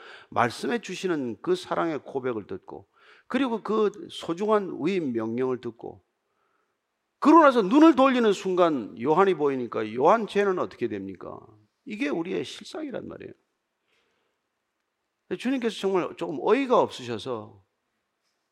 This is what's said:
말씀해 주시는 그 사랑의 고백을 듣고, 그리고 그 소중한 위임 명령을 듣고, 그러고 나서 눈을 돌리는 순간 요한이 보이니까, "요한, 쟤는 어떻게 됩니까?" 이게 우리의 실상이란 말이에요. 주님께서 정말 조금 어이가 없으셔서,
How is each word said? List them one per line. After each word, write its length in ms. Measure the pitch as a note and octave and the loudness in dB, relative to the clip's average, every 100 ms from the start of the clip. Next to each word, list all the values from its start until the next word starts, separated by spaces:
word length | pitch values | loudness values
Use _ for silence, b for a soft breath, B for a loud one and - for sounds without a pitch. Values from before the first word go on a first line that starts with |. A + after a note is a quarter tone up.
| B B B | B B B
말씀해 500 | G#2 A#2+ - - A#3+ | 0 0 0 -4 -4
주시는 640 | - F3+ F#3+ D#3+ B2 G#2 | -6 -6 -4 -2 -4 -6
그 140 | E3+ F3+ | -4 -4
사랑의 440 | - D#3+ E3+ C#3+ | -2 -4 -2 -4
고백을 440 | - C3+ B2+ A2 F#2+ | -6 -6 -4 -4 -8
듣고, 400 | F#2+ - E2 G2+ b b b - | -12 -12 -18 -18 b b b -6
그리고 340 | B3+ C4+ A3 | -2 -2 -2
그 280 | - G#3+ G#3 G#3 - | -2 0 0 -2 -10
소중한 680 | - - E3+ G#3 G#3+ F#3 - | -10 -8 -4 0 0 0 -4
위임 320 | - G3 D3 | -2 -2 -2
명령을 480 | A#2 A2+ A#2 B2+ B2 | -2 -4 -2 -2 -4
듣고, 460 | A#2 A2 F#2 G2 _ _ _ _ _ _ _ _ _ _ _ _ | -8 -12 -14 -16 _ _ _ _ _ _ _ _ _ _ _ _
그러고 220 | C#4 E4 | 6 8
나서 220 | D4 B3 | 8 6
눈을 320 | F#3 C#4 D#4+ B3+ | 4 6 8 8
돌리는 360 | C4+ B3 A3 | 4 4 2
순간 640 | F#3 F#3+ F3+ E3+ C#3+ F#2+ F#2+ | 0 0 2 4 2 -4 -4
요한이 320 | B2+ D#3 G3 | 0 4 4
보이니까, 640 | E3 D3 C3+ A#2 A2+ A2 A2+ | 2 0 -2 -4 -4 -4 2
"요한, 320 | D3+ A3+ G3+ | 4 4 2
쟤는 320 | G3+ G3+ F#3 | 0 0 0
어떻게 280 | G#2+ - A#2+ | -4 -4 -6
됩니까?" 520 | G2+ G2 F#2 F2 - - - _ _ | -4 -8 -12 -14 -16 -20 -20 _ _
이게 240 | - G#3 C#4+ | -14 -6 -4
우리의 380 | G#3 E3+ F#3+ F#3 | -4 -4 -6 -8
실상이란 600 | - - - D4+ G#3+ - | -12 -14 -12 -10 -10 -10
말이에요. 260 | - - - _ _ _ _ _ _ _ _ _ _ _ _ _ _ _ _ _ _ _ F#3 | -14 -16 -20 _ _ _ _ _ _ _ _ _ _ _ _ _ _ _ _ _ _ _ -6
주님께서 400 | B3 C4+ A3+ - | -4 -2 -2 -2
정말 400 | G3 F#3+ D3+ - | 0 0 -2 -4
조금 200 | E3+ D3 | -8 -4
어이가 400 | F3+ B3 C4 A3 | 2 2 4 4
없으셔서, 840 | B2+ - A#2+ A2 C3 A2+ G#2 G2+ _ _ _ _ _ _ _ _ _ | 2 -2 -8 -8 -6 -8 -10 -18 _ _ _ _ _ _ _ _ _